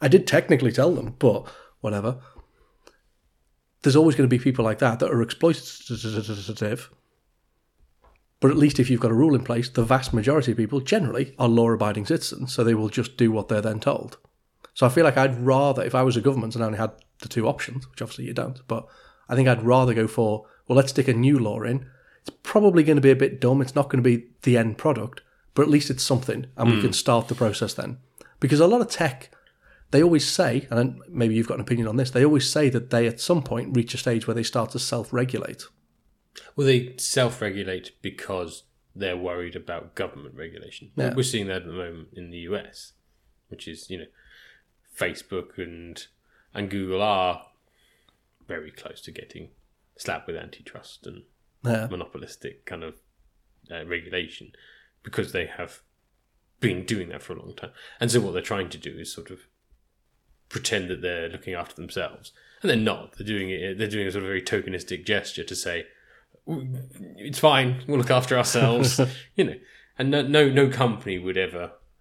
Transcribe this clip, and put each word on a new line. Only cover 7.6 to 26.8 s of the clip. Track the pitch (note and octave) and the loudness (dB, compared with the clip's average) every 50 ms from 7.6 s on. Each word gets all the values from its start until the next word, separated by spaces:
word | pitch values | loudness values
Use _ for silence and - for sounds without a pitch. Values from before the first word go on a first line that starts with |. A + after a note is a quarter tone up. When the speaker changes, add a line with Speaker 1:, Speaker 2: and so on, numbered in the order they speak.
| _ _ _ _ _ _ _ _ _ _ _ _ _ _ _ - | _ _ _ _ _ _ _ _ _ _ _ _ _ _ _ 2
Speaker 1:
But | - C3+ | 2 4
at | - | 6
least | D#3+ D3 D3 - - | 6 4 4 4 2
if | B2 C3 | 2 2
you've | B2+ A#2 | 2 2
got | - A2+ | 2 2
a | A2+ | 4
rule | A#2 D3+ D#3+ C#3+ | 4 4 4 4
in | B2 - | 2 0
place, | - A#2+ A#2 A#2+ - | 0 -4 -4 -4 -4
the | - - A2+ | -2 -2 2
vast | A2 C3 C3 B2+ - - | 2 2 0 2 0 -2
majority | A#2 G#2 C3 D3 D#3 C3+ B2 G#2+ | 0 2 2 2 2 2 0 0
of | A2+ | 0
people | A2+ G#2+ D3 C3+ | -2 -2 -2 -4
generally | C3 - G3+ A3 E3+ A2+ - B2 C#3 - - - | -2 0 0 0 0 -2 -2 -2 -4 -4 -4 0
are | B2+ A#2 | 2 4
law-abiding | A#2 A#2 A#2 A#2 A2+ G#2+ A2+ G#2+ G2+ G#2 G2+ | 4 4 4 4 2 2 0 0 -2 -2 -2
citizens, | - D#3+ - - - - - C3 B2+ - | -2 -2 -2 -2 -6 -8 -8 -8 -8 -2
so | - A#2 | 0 2
they | A2+ A2+ | 2 2
will | G#2+ G#2+ G#2 | 2 0 -2
just | - C3+ B2+ - - | -2 -2 -4 -4 0
do | - B2 A2+ | 2 2 2
what | A2 G#2+ G2+ - | 2 0 -2 -2
they're | A2+ G#2+ | -2 -2
then | G#2 A2 G#2 G#2+ | 0 -2 -4 -2
told. | - C#3 C#3+ - - A2 - - _ _ _ _ _ _ _ _ _ - _ | -2 -2 -2 -2 -4 -10 -14 -20 _ _ _ _ _ _ _ _ _ -18 _
So | - C3 | 2 2
I | B2 | 4
feel | B2+ E3 E3 | 6 6 4
like | D3+ - C3+ | 6 6 4
I'd | C3+ C#3 B2 A#2+ B2 | 2 2 0 0 2
rather, | C3 C3 C3+ C#3+ C#3+ C3 A#2 F2+ | 4 4 4 4 2 2 0 -2
if | F#2+ - | 0 0
I | B2+ C3 | 2 2
was | C3 B2 | 4 2
a | A#2+ G2+ | 4 2
government | C#3 C3+ B2 G#2+ A2 A#2 | 2 2 2 -2 -4 -4
and | A#2+ A#2 | -2 -2
I | |
only | A2 G#2+ G#2 | -2 -2 -2
had | A2+ G#2+ - - _ _ _ _ | -4 -4 -4 -10 _ _ _ _
the | - - | -16 -8
two | - A#2+ G#2+ | -4 -2 0
options, | A#2+ D3 - - - A#2+ C3 - - | 0 0 -2 -6 -10 -10 -12 -12 -12
which | - - | -12 -12
obviously | - A2 - - B2 | -12 -12 -10 -10 -10
you | A2+ A#2 | -8 -6
don't, | - A#2 A2+ C3 - _ | -6 -6 -6 -8 -12 _
but | - A2+ A2+ - - - _ _ - _ _ _ - | -8 -8 -8 -8 -12 -20 _ _ -20 _ _ _ -4
I | B2 | 0
think | C3+ C3 | 2 4
I'd | B2+ A#2+ A2+ A2+ | 4 4 2 4
rather | A#2 B2 C3 C3 B2 A2+ | 4 4 4 4 4 2
go | A2+ A2 | 2 0
for, | A2 - - A2+ G#2+ G#2 A2 - _ _ _ _ | -2 0 0 0 0 0 -2 -6 _ _ _ _
"Well, | - B2+ | 2 4
let's | C3+ C3+ C3 | 4 4 4
stick | - - B2+ - | 2 0 2 2
a | A#2+ | 2
new | A2+ B2 C#3 D3 C3 | 2 4 4 4 4
law | A#2 G#2 G#2+ A#2 A2 | 2 0 -4 -4 -4
in. | A2+ B2 C#3 - - _ _ _ _ _ _ _ | -4 -4 -4 -6 -10 _ _ _ _ _ _ _
It's | - - _ _ | -18 -18 _ _
probably | - - G#3+ G#3 G3+ F3 E3+ D3+ | 2 2 6 6 8 6 6 6
gonna | D3+ D#3 C#3+ C3 | 6 6 6 8
be | C3+ | 8
a | C3 | 8
bit | B2+ C#3 C3+ - C3 | 8 4 0 0 0
dumb. | - B2 C3 C#3 | 2 2 4 4
It's | B2+ B2 - | 2 0 0
not | C#3+ C3+ - | -2 -2 0
gonna | - C3 A#2+ | 0 2 4
be | B2+ A#2+ A#2 A#2+ - _ _ - | 4 4 2 0 -8 _ _ 2
the | C3 B2 | 2 4
end | A2+ A2+ A2+ G#2+ - | 4 4 0 -2 -2
product, | - D#3 C#3 A#2 - - - - _ _ _ _ _ _ - | 0 0 0 0 -4 -10 -12 -16 _ _ _ _ _ _ 2
but | C#3 D3 | 2 4
at | D#3+ | 6
least | D3 D3 D3 - | 6 4 4 2
it's | C3+ - - | -4 -4 0
something, | - C3+ B2 - - A2+ B2 C3 - - | 0 0 0 0 -2 -6 -6 -6 -12 -6
and | - A#2 A#2+ | 0 2 4
we | A2+ | 4
Speaker 2:
Hmm. | G#2+ | 4